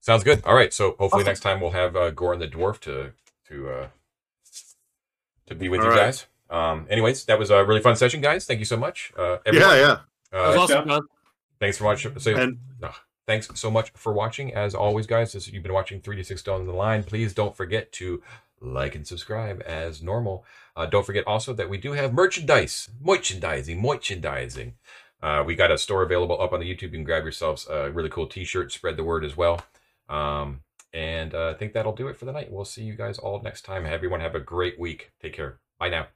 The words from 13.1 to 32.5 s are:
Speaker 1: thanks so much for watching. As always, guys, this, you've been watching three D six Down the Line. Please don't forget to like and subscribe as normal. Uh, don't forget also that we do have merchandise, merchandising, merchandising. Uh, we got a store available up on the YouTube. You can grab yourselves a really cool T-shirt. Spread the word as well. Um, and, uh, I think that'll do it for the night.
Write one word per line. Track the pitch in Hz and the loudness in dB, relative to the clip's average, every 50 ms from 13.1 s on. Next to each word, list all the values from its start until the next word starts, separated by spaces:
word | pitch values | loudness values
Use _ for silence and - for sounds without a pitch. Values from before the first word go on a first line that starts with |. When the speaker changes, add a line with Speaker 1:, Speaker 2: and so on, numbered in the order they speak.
| _ _ _ | _ _ _
Speaker 1:
thanks | - 110 107 107 - - | -2 -2 -2 -2 -6 -12
so | - - 113 | -6 -4 0
much | 107 113 110 - _ | 0 0 0 0 _
for | - - 113 104 | -10 -6 -2 0
watching. | 101 107 117 113 - 139 131 - | 0 0 -2 -4 -6 -8 -6 -4
As | 107 104 104 98 | -2 -4 -2 -2
always, | - 101 104 107 107 110 | 0 0 2 2 0 0
guys, | - 113 113 117 113 - | 0 2 2 2 0 -4
this, | 101 92 - | -10 -12 -10
you've | 98 98 85 | -12 -10 -6
been | 95 92 | -2 -2
watching | 95 92 - 98 98 - | -2 -2 -2 -8 -12 -10
three | - 104 | -10 -10
D | 98 90 | -10 -8
six | - 98 90 - | -8 -10 -10 -4
Down | - 98 95 92 | -4 -4 -4 -4
the | 92 90 | -4 -4
Line. | 90 98 107 110 107 104 | -2 0 2 2 0 0
Please | 87 101 107 113 107 98 | -2 -2 -2 -2 -2 0
don't | - 104 101 - | -2 -2 -2 -2
forget | _ 95 85 95 113 117 _ - | _ -8 -2 -2 -4 -4 _ -12
to | - 92 92 87 - _ - - - _ _ _ _ | -12 -8 -6 -6 -6 _ -14 -20 -20 _ _ _ _
like | 62 62 64 65 67 69 - | -14 -8 -4 -4 -4 -4 -6
and | 76 73 | -10 -12
subscribe | - 90 87 - - 107 110 113 107 98 90 - | -12 -12 -14 -10 -8 -6 -6 -6 -6 -8 -10 -10
as | - 82 80 82 85 80 76 82 | -10 -8 -8 -8 -8 -10 -10 -6
normal. | 82 98 117 120 104 95 87 _ _ - - - _ _ | -4 -4 -2 -2 -4 -4 -6 _ _ -20 -20 -20 _ _
Uh, | - 82 | -8 -6
don't | - - 101 98 | 0 0 0 0
forget | - 98 104 - | 2 -2 -4 -2
also | 98 104 110 117 - 127 | 0 -2 -2 -2 -4 -6
that | 107 98 87 | -6 -6 -6
we | 98 98 | -6 -8
do | - 143 143 | -6 -6 -4
have | 143 139 135 117 | -2 -2 0 2
merchandise, | 139 185 190 - - 160 139 151 - 180 - - - - - 110 120 | 4 4 4 2 -2 0 4 4 4 4 2 -4 -10 -10 -12 -16 -6
merchandising, | 139 165 196 185 - - 98 92 82 87 80 69 65 76 82 87 | 2 2 2 2 2 -4 -6 -4 -4 -4 -4 -4 -6 -6 -6 -2
merchandising. | 107 131 147 123 - - 101 90 78 80 67 64 62 62 60 64 58 60 - _ _ _ - - - _ _ _ - | -2 -2 -2 -2 -4 -8 -8 -4 -4 -4 -4 -4 -6 -8 -10 -12 -12 -12 -14 _ _ _ -20 -20 -20 _ _ _ -4
Uh, | 78 76 76 73 | 0 0 0 0
we | 82 82 | 0 2
got | 80 95 85 80 | 2 4 4 4
a | 76 | 2
store | - - 104 95 92 | 2 -2 0 0 2
available | 82 90 87 90 87 90 82 | 2 2 2 2 0 0 -2
up | 95 87 90 | -2 -2 -2
on | 87 | -4
the | 87 | -4
YouTube. | 90 90 87 - | -6 -8 -8 -10
You | 90 | -10
can | 85 82 78 | -10 -10 -4
grab | 73 82 80 80 | -2 -2 -2 -2
yourselves | 80 73 - 85 80 78 73 - - | -4 -8 -4 -4 -4 -4 -4 -6 -8
a | 78 76 71 71 | -6 -4 -4 -4
really | 73 85 80 78 | -4 -4 -6 -6
cool | - - 80 76 | -4 -6 -8 -8
T-shirt. | - 95 90 85 - 92 82 - | -8 -12 -10 -6 -4 -4 -4 -4
Spread | - - - 85 80 | -8 -8 -6 -6 -4
the | 78 80 | -4 -4
word | 82 82 82 78 | -2 -2 -2 -4
as | 73 69 | -6 -4
well. | 76 87 85 85 85 - _ _ _ _ _ _ _ _ _ | 0 0 2 2 0 -4 _ _ _ _ _ _ _ _ _
Um, | 76 76 73 73 73 73 73 71 69 67 _ _ _ _ - _ - | -6 -4 -2 -2 -2 -4 -6 -8 -10 -12 _ _ _ _ -20 _ -10
and, | 82 80 80 82 82 80 82 80 | -8 -8 -6 -6 -6 -6 -6 -6
uh, | 82 82 82 | -4 -4 -4
I | 80 | -4
think | - 107 107 - | -6 -8 -6 -4
that'll | - 92 - - | -4 -2 -2 -4
do | 107 127 139 | -6 -8 -10
it | - | -10
for | - - | -12 -12
the | 127 135 | -10 -10
night. | 151 143 - | -10 -10 -10